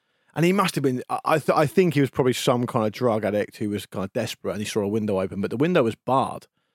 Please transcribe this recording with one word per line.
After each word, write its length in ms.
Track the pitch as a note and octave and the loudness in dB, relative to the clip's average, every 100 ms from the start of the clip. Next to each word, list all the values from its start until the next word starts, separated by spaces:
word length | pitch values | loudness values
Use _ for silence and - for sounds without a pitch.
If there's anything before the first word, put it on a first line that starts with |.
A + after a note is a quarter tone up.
| _ _ _ | _ _ _
and 100 | - E3+ | 0 2
he 80 | |
must 200 | G3 F#3 - | 4 0 0
have 80 | |
been. 200 | C#3 B2+ - | -2 -2 -4
I, 100 | - - | -4 0
I, 120 | D#3+ | 0
th-, 160 | - E3+ | 2 2
I 80 | D3+ | 2
think 260 | - F3+ | 4 2
he 80 | D3 | 4
was 80 | C3+ | 0
probably 240 | - B2+ | 2 0
some 320 | A#2+ - B2 A#2+ | 2 2 2 0
kind 220 | B2+ G#2+ | 0 -2
of 60 | |
drug 300 | G#2+ B2 A2 G#2 | 0 0 0 0
addict 320 | G#2 G2 - | 0 -2 -4
who 120 | G#2+ | -4
was 160 | G2+ - | -4 -6
kind 180 | G#2 F#2+ | -8 -6
of 80 | |
desperate, 400 | - A2 - G2 | -6 -6 -6 -8
and 80 | F#2 | -6
he 40 | G#2+ | -4
saw 160 | A2+ | -2
a 60 | G2+ | -2
window 320 | A2 G#2+ F#2+ | -2 -2 -2
open, 180 | F#2+ F#2+ | -2 -4
but 100 | G2+ | -4
the 60 | A2+ | -2
window 260 | D#3+ F3 | 0 2
was 100 | A#2 G#2 | 2 -2
barred. 520 | - C#3+ A2 - - _ _ | 0 0 0 -4 -14 _ _